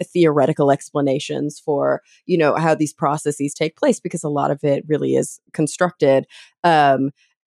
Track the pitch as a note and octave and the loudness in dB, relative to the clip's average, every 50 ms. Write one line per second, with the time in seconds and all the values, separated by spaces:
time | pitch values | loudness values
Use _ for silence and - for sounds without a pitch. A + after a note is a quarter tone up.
0 | F3+ - - F3+ E3+ D#3 D3 D3 C3 C#3 D3+ - D3 C#3 C#3 C#3+ - - - D3+ | -10 -4 0 2 2 4 4 2 2 2 2 2 2 2 2 0 -2 -6 -4 -2
1 | C#3+ C#3 C3+ C#3+ - - D3 C#3 C#3+ D3 D3 - - - D3 C#3 C#3 C#3 C3+ C#3 | 0 0 0 -2 -4 -6 -6 -6 -6 -6 -8 -8 -6 -4 -2 0 0 -2 -2 -4
2 | _ _ _ _ _ - F3+ E3 D#3 C#3 A#2+ - E3 E3 D#3 - D3+ D3+ - - | _ _ _ _ _ -2 0 2 2 2 2 2 2 0 2 0 -2 -4 -4 -2
3 | E3 C#3+ D3 D3+ - D3 C#3+ - C#3+ C#3+ - - D#3 D#3+ - - - D4+ G#3+ - | -2 -2 -2 -2 -4 -6 -4 -4 -6 -6 -4 -4 -6 -6 -4 -2 0 0 0 0
4 | - F3 - E3+ - D3+ D3 C#3+ C#3+ C#3+ C#3+ C#3+ - D3 C#3 - - D3+ D3+ C#3 | -4 -10 -8 -8 -6 -4 -2 -2 -2 -2 -2 -2 0 0 -2 -2 -2 -2 -4 -2
5 | C#3 C3 C3+ C3+ B2+ - - - _ _ - - D#3 C#3+ - - F3+ F3 - - | -2 0 0 -2 -2 -4 -8 -18 _ _ -4 -4 -4 -2 -2 -2 -2 -2 -2 0
6 | D#3 C#3 C3+ C3+ C3 - - - - - _ _ - F3 E3 D3+ D3 C#3 C3+ C3 | 2 4 4 2 0 -4 -10 -20 -20 -20 _ _ 0 2 4 4 4 4 4 2
7 | C#3 C#3 - _ _ _ _ _ - | 0 -4 -6 _ _ _ _ _ -2